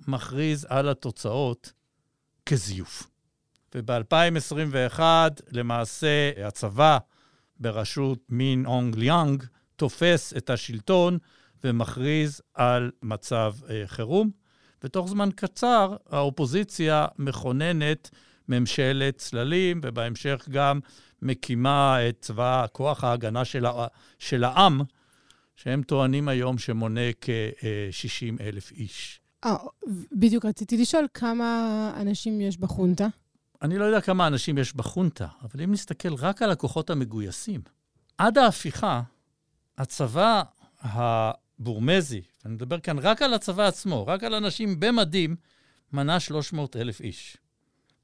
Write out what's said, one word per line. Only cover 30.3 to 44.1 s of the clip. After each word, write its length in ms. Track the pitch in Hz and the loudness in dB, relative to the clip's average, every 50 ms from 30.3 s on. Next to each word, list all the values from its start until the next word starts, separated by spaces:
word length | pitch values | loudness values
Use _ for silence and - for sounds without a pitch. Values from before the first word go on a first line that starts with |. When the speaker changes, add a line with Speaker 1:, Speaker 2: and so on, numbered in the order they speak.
| 226 233 - | 4 4 0
Speaker 2:
רציתי 320 | 214 208 - 214 - 240 | -2 -2 -4 -4 -2 2
לשאול 300 | 220 240 - - 320 294 - - | 2 2 4 4 2 2 0 -2
כמה 800 | - 240 233 233 240 233 233 233 233 226 226 214 214 214 214 - - | -4 -4 -2 -2 -2 -2 0 0 0 0 0 0 -2 -2 -4 -4 -4
אנשים 400 | 202 202 208 - - 220 214 208 | -2 -2 -2 -2 -2 -4 -2 0
יש 160 | 202 196 175 | -2 -2 -2
בחונטה? 500 | 175 196 - - - 185 180 175 - 202 220 - _ _ _ _ _ _ _ _ - | -2 -4 -4 0 2 2 2 4 4 0 -2 -2 _ _ _ _ _ _ _ _ -4
Speaker 1:
אני 160 | - 151 180 | -2 -2 0
לא 80 | 196 208 | 2 2
יודע 160 | 214 220 202 | 4 4 4
כמה 260 | - 190 185 185 175 | 2 2 2 4 4
אנשים 300 | 156 143 120 - 170 147 | 4 2 0 0 0 0
יש 180 | 139 127 - - | 0 0 -2 -2
בחונטה, 520 | 127 - - - 175 185 156 - - 98 73 - - | -6 -6 -4 -2 0 0 0 0 -2 -10 -10 -10 -14
אבל 200 | 123 110 - 139 | -16 -14 -10 -4
אם 100 | 165 190 | -2 0
נסתכל 420 | 208 190 - - 165 - - 175 151 | 0 -2 -2 -8 -10 -6 -4 -6 -4
רק 280 | 120 135 185 196 - | -2 -2 -2 0 2
על 100 | 240 208 | 2 2
הכוחות 380 | 170 - - 127 - 160 156 - | 2 0 -2 -4 -2 -4 -2 -2
המגויסים, 720 | 165 139 127 107 110 110 104 92 - - - 220 196 120 - - _ _ _ _ _ _ _ _ - | -2 -2 -2 -2 -4 -6 -6 -6 -8 -8 -8 -6 -8 -8 -8 -12 _ _ _ _ _ _ _ _ -2
עד 200 | - 185 233 220 | 2 2 4 6
ההפיכה, 640 | 277 269 214 - - - 151 - - 220 196 143 120 120 - _ _ _ _ _ _ _ _ _ _ _ _ - | 6 6 6 4 0 -6 -8 -4 -2 0 0 0 0 -2 -6 _ _ _ _ _ _ _ _ _ _ _ _ -8
הצבא 640 | - 131 - - - 147 113 117 165 202 226 226 202 160 - _ _ _ _ _ - | -8 -8 -6 -4 -4 -4 -2 2 2 4 4 4 2 0 -4 _ _ _ _ _ -12
הבורמזי, 1400 | 143 117 101 117 120 120 113 113 110 110 - - _ _ _ - 110 120 110 107 117 143 185 190 160 135 120 98 92 _ _ _ - | -10 -6 -2 0 0 2 2 2 2 0 -2 -6 _ _ _ -8 -6 -6 -2 0 2 2 2 2 2 -2 -6 -10 -12 _ _ _ -12
אני 80 | 110 113 | -12 -10
מדבר 260 | 110 127 123 170 170 | -10 -6 -6 -6 -6
כאן 200 | - 175 151 139 | -4 -4 -4 0
רק 220 | 131 196 220 - | 2 2 2 2
על 120 | 294 262 233 | 2 0 0
הצבא 340 | 214 - 196 175 196 208 | 0 -2 -2 0 2 2
עצמו, 400 | 190 175 - - 190 160 113 98 | 2 2 0 -4 -4 -2 -2 -2
רק 160 | 123 | -2